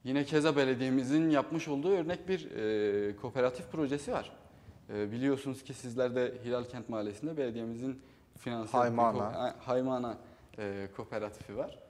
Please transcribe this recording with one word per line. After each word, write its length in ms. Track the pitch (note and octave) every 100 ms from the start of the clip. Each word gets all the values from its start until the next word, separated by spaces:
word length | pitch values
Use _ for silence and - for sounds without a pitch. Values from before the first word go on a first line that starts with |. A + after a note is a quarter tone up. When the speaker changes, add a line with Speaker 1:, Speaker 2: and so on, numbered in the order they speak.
Speaker 1:
Yine 200 | B2+ C#3
keza 300 | C#3+ D3+ D#3
belediyemizin 720 | C#3+ C3 B2 C3 C3 B2+ D#3 D#3+
yapmış 380 | D3 - D#3+ D#3
olduğu 220 | C#3 E3
örnek 380 | G3 D#3+ F3 F#3
bir, 240 | F#3 D#3+
e, 640 | A2+ G#2+ G#2+ G#2 G2+ G#2
kooperatif 560 | G2+ B2 C3 B2+ - -
projesi 400 | D#3+ C#3 C#3+ -
var. 200 | F#3+ G2+ - - - - - -
E, 180 | G#2 G#2
biliyorsunuz 520 | A#2 C#3 C3+ C3+ B2+
ki 100 | -
sizler 420 | C3 B2 A#2 B2+
de 180 | B2 B2 -
Hilal 180 | A#2+ B2
Kent 260 | A#2+ B2+ A2+
Mahallesi'nde 480 | A2 G#2 G2+ D3+ D#3
belediyemizin 640 | B2+ A2+ A2+ A#2 C3 B2+ - - _ -
finanse 260 | B2 A#2 A2
ettiği 80 | B2+
Speaker 2:
Haymana. 400 | A#2+ A#2 A#2 G#2+
Speaker 1:
ko-, 160 | G#2
ha, 220 | F#2+ A#2+ -
Haymana, 580 | B2+ B2+ B2+ B2+ A#2+ G#2 - - - -
e, 300 | G#2 G2 G2
kooperatifi 640 | - A2 A2 G#2 - - G#2
var. 220 | F3 -